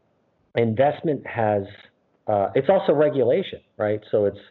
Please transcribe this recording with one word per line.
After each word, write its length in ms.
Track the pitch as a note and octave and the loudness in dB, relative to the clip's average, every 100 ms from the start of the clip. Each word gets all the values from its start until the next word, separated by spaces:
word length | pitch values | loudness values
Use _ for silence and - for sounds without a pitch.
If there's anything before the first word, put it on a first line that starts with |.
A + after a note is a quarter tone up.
| _ _ _ _ _ - | _ _ _ _ _ -2
investment 720 | A#2 A2 C#3 - E3+ C3+ - | 0 2 0 0 -4 -4 -6
has, 360 | A2+ G#2+ G#2 G2 - - _ _ _ - | -2 0 0 -2 -14 -20 _ _ _ -2
uh, 220 | G#2 F#2+ C3+ | 0 0 0
it's 140 | C3+ | 2
also 240 | - - | 2 2
regulation, 640 | D3 D3+ C#3 A#2+ - - - _ - | 2 2 2 0 0 -2 -12 _ -6
right? 240 | G#2+ G#2+ - | -4 -4 -2
So 140 | A2+ G2+ | 0 0
it's 140 | G2 - | -2 -18